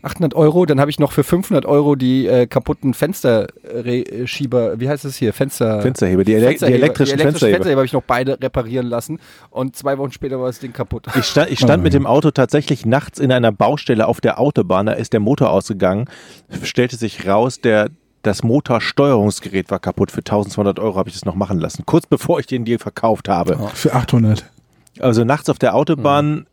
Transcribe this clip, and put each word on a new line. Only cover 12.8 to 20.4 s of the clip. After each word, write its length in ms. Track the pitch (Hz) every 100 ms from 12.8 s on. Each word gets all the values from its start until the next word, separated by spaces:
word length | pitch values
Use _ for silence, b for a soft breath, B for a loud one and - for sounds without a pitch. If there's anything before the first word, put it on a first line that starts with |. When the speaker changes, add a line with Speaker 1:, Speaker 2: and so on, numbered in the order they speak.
| 110
Speaker 2:
nachts 340 | 131 - -
in 120 | 139
einer 200 | 127 117
Baustelle 560 | 101 107 143 - 113 110
auf 140 | 117
der 180 | 117 -
Autobahn, 460 | 139 135 92 92 107
da 80 |
ist 180 | - 113
der 60 | 117
Motor 300 | 104 147 127
ausgegangen, 560 | 95 - 98 92 98 131 B B B B -
stellte 320 | - - 107 117
sich 320 | 113 - 92
raus, 320 | 101 127 -
der, 280 | 123 107 107 - _ _
das 200 | 110 117
Motorsteuerungsgerät 1300 | 113 135 - 117 - - - 120 104 - 92 95 -
war 80 | 98
kaputt. 320 | - - 98
Für 120 | -
tausendzweihundert 560 | - 104